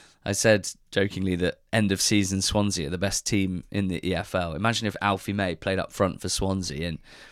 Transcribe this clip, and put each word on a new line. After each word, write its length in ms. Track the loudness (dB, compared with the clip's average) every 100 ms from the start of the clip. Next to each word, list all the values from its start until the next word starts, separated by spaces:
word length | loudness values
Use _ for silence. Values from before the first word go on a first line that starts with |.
| -20 _
I 80 | -4
said 380 | 2 4 4 2 -12 _
jokingly 460 | 0 0 0 -2 2
that 240 | 0 -2 _
end 180 | 2 2
of 100 | 2
season 420 | 2 2 2 0
Swansea 440 | 0 2 0 0 -4
are 40 |
the 80 | -2
best 280 | -2 -2 0
team 380 | 0 0 -2 -4
in 180 | -2 -2
the 180 | -2 -2
E 80 |
F 200 | -2 -2
L. 200 | -2 -2
Imagine 320 | -2 -2 0 -4
if 100 | -2
Alfie 320 | 0 0 -2
May 220 | -2 -2
played 240 | -2 -2 -2
up 140 | -2
front 280 | 0 0 0
for 80 | -4
Swansea, 580 | -2 0 0 -4 -4 -6
and 120 | -6 -12 -20 -20